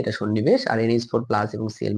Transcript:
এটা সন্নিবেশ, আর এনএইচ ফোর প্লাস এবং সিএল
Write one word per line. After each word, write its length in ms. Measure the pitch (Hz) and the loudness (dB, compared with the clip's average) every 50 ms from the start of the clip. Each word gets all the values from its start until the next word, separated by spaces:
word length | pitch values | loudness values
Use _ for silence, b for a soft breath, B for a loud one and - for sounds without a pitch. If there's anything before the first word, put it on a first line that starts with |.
এটা 100 | 127 110 104 - | 0 0 -4 -4
সন্নিবেশ, 400 | 98 107 107 110 110 151 240 262 262 - | -2 0 0 2 4 4 4 4 2 0
আর 60 | 113 113 113 | 0 2 2
এনএইচ 220 | 113 117 117 120 | 2 2 0 0
ফোর 140 | - - 117 113 - | 0 -2 -2 -2 0
প্লাস 180 | 110 104 107 107 - | 0 0 0 -2 -4
এবং 140 | 110 110 110 - | -4 -6 -6 -4
সিএল 200 | - 113 104 104 | -4 -4 -2 -2